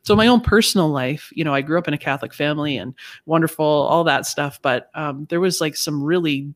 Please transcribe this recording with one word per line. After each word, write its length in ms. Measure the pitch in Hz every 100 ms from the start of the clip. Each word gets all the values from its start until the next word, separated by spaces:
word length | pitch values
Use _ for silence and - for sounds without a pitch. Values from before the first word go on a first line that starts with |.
So 140 | - 208
my 100 | 226
own 160 | 240
personal 480 | 240 208 226 196 156
life, 420 | 143 127 151 - -
you 80 |
know, 100 | 156
I 80 | 139
grew 160 | 143 165
up 100 | 170
in 60 |
a 40 | 147
Catholic 360 | - 139 143
family 420 | - 147 151 147 127
and 200 | 107 - - - -
wonderful, 360 | 160 160 -
all 400 | 151 147 - 165 165
that 200 | 139 -
stuff. 340 | - 147 -
But, 260 | 139 123 - 156
um, 320 | 151 139 151
there 100 | 170
was, 220 | 185 170
like, 160 | 156 -
some 260 | - 147
really 480 | 143 180 165 139 143